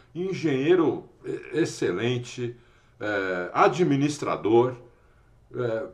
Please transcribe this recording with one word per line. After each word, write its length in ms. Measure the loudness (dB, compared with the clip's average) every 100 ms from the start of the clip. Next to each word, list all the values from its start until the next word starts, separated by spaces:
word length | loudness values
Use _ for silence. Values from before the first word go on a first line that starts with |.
| -14
engenheiro 920 | -8 -6 -2 0 2 4 4 4 0 -6 -14
e-, 340 | -10 -10 -6 -2
excelente, 960 | -2 -2 -2 0 -2 -2 -6 -8 -10 -10 -20 _ _ -10
é, 500 | -4 -2 -2 -2 -2
administrador, 1200 | 2 2 4 2 2 0 -2 -4 -2 4 4 4 0 -16 _ _ _ _ _ -12
é, 320 | -6 -4 -4 -6